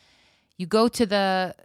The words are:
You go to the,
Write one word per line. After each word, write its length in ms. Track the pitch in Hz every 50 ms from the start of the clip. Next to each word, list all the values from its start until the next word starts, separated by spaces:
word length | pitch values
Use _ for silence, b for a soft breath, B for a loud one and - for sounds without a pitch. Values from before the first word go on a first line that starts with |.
| _ _ _ _ _ _ _ _ _ _ _ -
You 100 | 180 165
go 200 | - 220 226 240
to 160 | - - 240 185
the, 480 | 208 202 196 190 190 185 185 170 - _ -